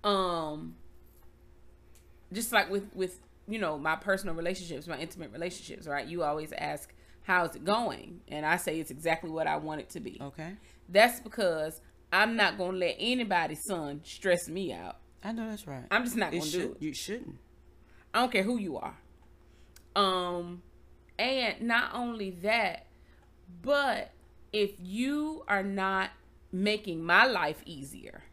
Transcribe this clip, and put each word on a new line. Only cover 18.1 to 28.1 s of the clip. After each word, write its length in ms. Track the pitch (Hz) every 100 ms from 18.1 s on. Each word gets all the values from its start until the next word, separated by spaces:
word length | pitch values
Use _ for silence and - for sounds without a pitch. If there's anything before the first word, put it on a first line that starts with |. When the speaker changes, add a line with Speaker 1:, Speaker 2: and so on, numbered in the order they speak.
Speaker 1:
I 60 | 220
don't 100 | 247
care 120 | 220
who 140 | 190 247
you 200 | 190 127
are. 200 | - - - - - - - - - - - -
Um, 680 | 196 185 180 175 175 175 - - - - - -
and 440 | 240 269 233 -
not 300 | 233 233 -
only 360 | - 247 226 196
that, 560 | 175 196 233 196 170 - - - - - - - 175
but 500 | 202 285 269 202 - - - - -
if 180 | 214 202 202
you 640 | 180 208 262 294 302 311 -
are 160 | 202
not 480 | 196 196 190 190 190 - - - -
making 520 | 185 202 214 208 165
my 220 | 165 180 254
life 360 | 202 151 156 -
easier. 580 | 151 135 - -